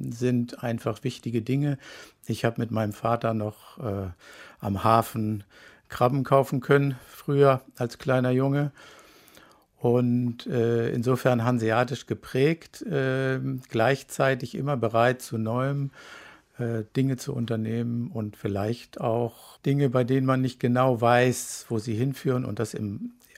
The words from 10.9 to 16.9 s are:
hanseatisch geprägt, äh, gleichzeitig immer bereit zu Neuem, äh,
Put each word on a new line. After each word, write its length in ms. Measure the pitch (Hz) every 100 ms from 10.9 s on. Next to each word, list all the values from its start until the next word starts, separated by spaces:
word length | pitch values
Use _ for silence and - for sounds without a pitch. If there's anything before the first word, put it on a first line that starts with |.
| 123 117 127 131 120
hanseatisch 640 | 117 123 110 110 123 127 -
geprägt, 760 | 110 - 127 139 165 - -
äh, 580 | 240 143 131 131 135 131 135 131 -
gleichzeitig 840 | 117 113 139 - - 135 135 120 110
immer 220 | 135 139
bereit 440 | 113 113 120 127
zu 160 | - 113
Neuem, 540 | 110 120 135 143 139 - - - - - _ -
äh, 280 | 120 113 107